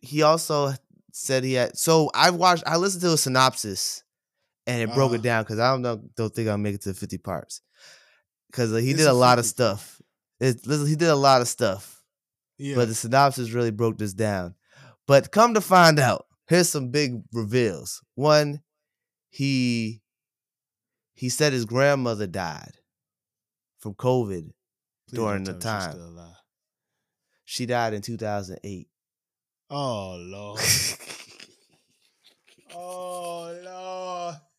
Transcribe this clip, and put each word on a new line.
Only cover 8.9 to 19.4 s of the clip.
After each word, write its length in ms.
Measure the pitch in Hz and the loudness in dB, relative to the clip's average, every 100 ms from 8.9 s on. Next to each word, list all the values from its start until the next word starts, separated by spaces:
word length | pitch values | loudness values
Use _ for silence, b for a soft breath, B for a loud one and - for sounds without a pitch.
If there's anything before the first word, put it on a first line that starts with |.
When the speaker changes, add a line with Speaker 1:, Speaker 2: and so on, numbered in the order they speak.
Speaker 2:
It's 80 | 139 | 2
Speaker 1:
did 60 | 156 | 4
Speaker 2:
a 40 | |
Speaker 1:
a 20 | |
lot 260 | 123 123 123 | 6 6 6
of 60 | |
Speaker 2:
fifty 180 | 110 - | 2 0
part. 160 | 117 98 | 0 0
Speaker 1:
stuff. 220 | - - _ _ _ _ | -8 -20 _ _ _ _
It, 260 | 131 120 - | -2 -2 -4
listen, 200 | 147 147 | -2 0
he 100 | 151 | 2
did 120 | 170 | 4
a 40 | |
lot 280 | 147 139 131 | 4 6 6
of 40 | 117 | 4
stuff. 540 | - 117 95 - - _ _ _ _ _ _ | -2 -2 -2 -10 -20 _ _ _ _ _ _
Speaker 2:
Yeah. 180 | 139 135 | -6 -2
Speaker 1:
But 120 | 120 | 0
the 60 | |
synopsis 560 | 113 113 135 139 131 120 | -2 0 4 4 2 -6
really 200 | 117 120 | -2 -2
broke 280 | 104 117 107 | 0 -2 -2
this 160 | 104 | -8
down. 400 | 95 107 101 90 92 b b b b - | -4 -4 -2 -6 -14 b b b b 4
But 240 | 139 131 | 4 4
come 220 | - 233 | 4 4
to 60 | 220 | 4
find 380 | 180 185 170 151 | 4 8 8 8
out, 260 | 131 98 - _ _ | 2 0 -6 _ _
here's 220 | 170 175 | 2 2
some 180 | 151 127 | -2 -4
big 320 | 135 143 120 - | -2 -2 -4 -10
reveals. 720 | 117 107 123 117 82 60 - _ | -6 -2 0 0 -2 -10 -16 _
One, 480 | - 143 151 147 143 _ _ _ _ _ _ _ | -2 4 4 2 -6 _ _ _ _ _ _ _
he, 720 | - | -6